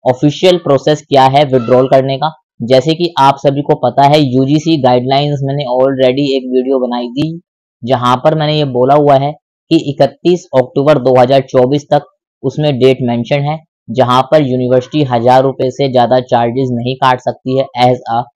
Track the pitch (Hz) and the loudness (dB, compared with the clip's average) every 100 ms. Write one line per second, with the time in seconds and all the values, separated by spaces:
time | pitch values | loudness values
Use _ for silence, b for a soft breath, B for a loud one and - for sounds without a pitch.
0 | 123 127 147 143 180 180 - 135 - 151 | -2 0 -2 0 0 0 0 0 0 -4
1 | _ 139 131 139 143 127 117 127 131 139 | _ 2 4 2 2 0 2 0 4 2
2 | 131 135 151 - _ _ 117 127 147 160 | 0 -4 -6 -8 _ _ 0 0 2 -2
3 | 175 - 139 139 147 139 143 151 123 117 | -4 2 2 2 -2 -2 -4 -2 -2 2
4 | 139 151 139 127 135 151 156 160 127 127 | 2 4 2 0 0 0 0 0 2 0
5 | 127 139 147 143 139 143 131 127 135 131 | 0 -2 -2 -4 -4 -4 -4 0 0 2
6 | 131 131 143 135 127 127 127 135 123 120 | 0 0 -2 -2 -2 -4 0 -2 -2 -6
7 | 123 127 156 165 _ _ _ _ 117 127 | -8 -6 -6 -8 _ _ _ _ -4 -2
8 | 123 127 156 156 151 151 143 123 127 147 | 0 0 0 0 0 0 -2 0 2 2
9 | 143 135 143 151 _ _ _ 165 143 139 | 4 2 0 -8 _ _ _ -2 -2 -2
10 | 139 - 170 175 - 131 123 - 139 143 | -2 0 -2 -2 0 -2 -2 -2 2 2
11 | 123 127 123 139 135 131 127 143 143 147 | 2 2 4 2 0 0 0 -2 -2 -4
12 | - _ _ _ 135 151 151 127 131 131 | -4 _ _ _ -8 -4 -4 2 2 2
13 | 123 120 120 143 143 156 _ _ - 117 | -2 -4 -4 -4 -4 -8 _ _ -10 -2
14 | 123 127 131 160 135 127 127 127 123 151 | 2 2 2 0 0 -2 0 0 0 -4
15 | 139 120 117 131 135 131 131 123 143 123 | -2 0 2 2 2 -2 -6 -2 -2 0
16 | 117 127 123 120 120 123 131 120 123 131 | 2 0 0 -2 0 -2 -4 -4 -6 -2
17 | 131 127 - 123 131 131 131 123 123 123 | 0 0 -4 -8 -4 -4 -4 0 0 0
18 | 123 117 120 | -4 -6 -6